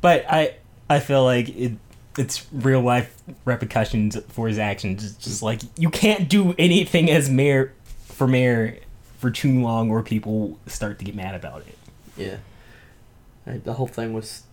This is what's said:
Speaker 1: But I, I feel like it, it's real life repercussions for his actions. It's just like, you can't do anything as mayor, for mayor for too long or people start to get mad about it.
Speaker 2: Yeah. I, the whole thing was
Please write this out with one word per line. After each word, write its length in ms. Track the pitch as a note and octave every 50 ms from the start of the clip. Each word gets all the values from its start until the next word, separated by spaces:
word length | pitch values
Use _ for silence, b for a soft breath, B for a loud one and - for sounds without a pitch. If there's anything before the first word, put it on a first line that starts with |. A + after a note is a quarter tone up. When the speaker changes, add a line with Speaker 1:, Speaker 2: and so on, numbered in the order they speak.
Speaker 1:
But 240 | - F3 E3+ C#3 - -
I, 260 | D#3+ D#3+ D#3 - - - - - - - - -
I 100 | D3 C#3+
feel 240 | - - C#3 C3+ C3
like 240 | B2+ B2+ B2 A#2+ A2+
it, 220 | - G2 B2 B2 A2 G#2+ - - - - - - - -
it's 280 | C3+ C3 - - - - -
real 280 | C#3 A2+ C3+ C3 C3
life 340 | A#2+ B2 B2 B2 A#2+ - - - - - - - -
repercussions 720 | B2+ B2 A2+ - A2+ - A#2 A2 - - A2+ G#2+ G#2+ G#2+ A2+ - -
for 200 | - - A2+ A2+
his 100 | G#2+ G#2
actions. 460 | G#2+ G#2 G2+ - - G#2 F#2 G2 G#2+
It's 200 | G2+ - - -
just 180 | - - - -
like, 180 | A2 A#2 A2 - - -
you 140 | - E3 E3
can't 380 | - - - G#3+ G#3+ G3 F3+ C#3
do 260 | F3 G#3 G3 F3+ F3 -
anything 520 | E3 F3+ E3+ G#3 F3 - - F3 D#3+ E3+
as 180 | D3+ E3 C#3 C#3
mayor, 460 | C3+ B2+ C#3 D3 C#3 C3+ C3+ C3+ - - - - - - -
for 220 | - - - C#3 B2+
mayor 500 | C3 B2+ B2+ B2 A#2+ A#2 A2 A2 A#2 - - - - - - - - -
for 120 | - B2+ A2
too 280 | - - C#3+ C3 B2+
long 300 | B2 A#2 A2+ A2+ A2+ A2+
or 120 | G#2+ A2+ A2
people 520 | - A2+ A2 G#2+ G#2+ A2 A2 G#2+ G2 - - - -
start 320 | - - - G#2 G#2 -
to 40 | G2
get 120 | G2+ G2
mad 180 | G2+ F#2 F#2+ F#2+
about 280 | F2+ E2 D#2 - C#2+ -
it. 100 | - - - - - - - - - -
Speaker 2:
Yeah. 200 | - G2 G2 G2 G2+ - b b b b b b b b b b b b b _ - - - - - -
I, 120 | - A#2+ A2+
the 140 | - - A#2
whole 160 | A#2+ C3 B2
thing 240 | - - A2+ A2+ A2+
was 320 | A2 A2 - - - - _